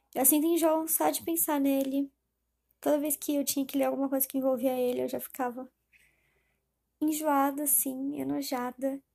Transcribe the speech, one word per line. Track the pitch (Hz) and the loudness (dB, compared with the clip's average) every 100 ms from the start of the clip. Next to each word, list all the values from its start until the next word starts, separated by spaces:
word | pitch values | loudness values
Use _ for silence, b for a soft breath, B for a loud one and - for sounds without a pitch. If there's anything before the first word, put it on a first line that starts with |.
| B | B
Eu | - | 0
sinto | 269 302 320 | 4 4 4
enjoo | 339 320 320 320 | 2 2 2 0
só | - 302 | 0 0
de | 285 | 0
pensar | - 330 - 294 | -2 -2 0 2
nele. | 277 269 269 277 277 - _ _ _ _ _ _ | 2 2 0 -2 -4 -8 _ _ _ _ _ _
Toda | 285 294 | 0 0
vez | 294 294 | 0 -4
que | - | -2
eu | 285 | -2
tinha | 277 277 269 | 0 -2 -2
que | 277 | 0
ler | |
alguma | 262 262 269 | 0 0 0
coisa | 269 262 | 0 -2
que | 269 | 0
envolvia | 262 254 262 254 | 0 2 0 0
ele, | 247 254 | 0 0
eu | 254 | -2
já | 247 | -4
ficava | - - 247 247 262 _ _ b b b b b b b _ _ _ _ | -8 -6 -6 -6 -12 _ _ b b b b b b b _ _ _ _
enjoada, | 302 302 311 277 277 277 | -2 0 2 2 2 0
assim, | 294 - 277 262 277 285 | 0 2 0 -4 -4 -4
enojada. | 269 285 277 247 247 - 269 269 - | -4 -4 -2 -4 -4 -4 -4 -4 -10